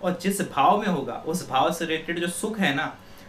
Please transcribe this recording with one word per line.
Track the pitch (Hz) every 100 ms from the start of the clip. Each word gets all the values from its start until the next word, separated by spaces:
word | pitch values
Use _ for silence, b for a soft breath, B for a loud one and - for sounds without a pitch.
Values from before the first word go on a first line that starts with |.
और | 185 180
जिस | 185 196
भाव | - - 160 208
में | 208
होगा | 165 123
उस | 113 - 175 -
भाव | 131 151
से | 175 156
related | 160 160 170
जो | 170
सुख | - 214 220
है | 165 139
ना, | 151 - B B